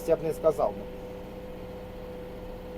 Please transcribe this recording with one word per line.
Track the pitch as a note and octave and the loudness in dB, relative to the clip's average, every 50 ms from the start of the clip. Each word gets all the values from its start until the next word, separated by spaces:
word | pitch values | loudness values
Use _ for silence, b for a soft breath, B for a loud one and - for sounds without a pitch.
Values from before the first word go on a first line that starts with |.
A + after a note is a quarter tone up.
| - | 8
я | E3 D#3+ | 6 6
б | D3+ D#3+ | 6 6
не | D#3+ | 0
сказав. | C#3+ - - D#3+ D3+ C#3+ C3 G#2 G2+ G2 - - - - - - - - - - - - - - - - - - - - - - - - - - - - - - - - - - - - - - - | 0 6 6 6 6 8 4 4 2 0 -6 -6 -8 -8 -8 -8 -8 -8 -8 -8 -8 -8 -8 -8 -8 -8 -8 -8 -8 -8 -8 -8 -8 -8 -8 -8 -8 -8 -8 -8 -8 -8 -8 -8 -8 -8 -8 -8 -8